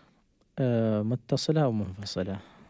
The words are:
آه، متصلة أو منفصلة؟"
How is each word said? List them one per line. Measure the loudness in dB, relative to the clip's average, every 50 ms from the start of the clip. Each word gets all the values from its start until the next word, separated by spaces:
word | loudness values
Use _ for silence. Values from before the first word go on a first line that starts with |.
| _ _ _ _ _ _ _ _ _ _ _ -2
آه، | 0 2 2 2 2 2 2 2
متصلة | 0 0 -2 -2 -2 -2 -2 0 0 2 2 2
أو | 2 2
منفصلة؟" | 2 0 -2 -4 -8 -10 -10 -8 -6 -4 -4 -4 -6 -8 -10 -16 -20 -20 -20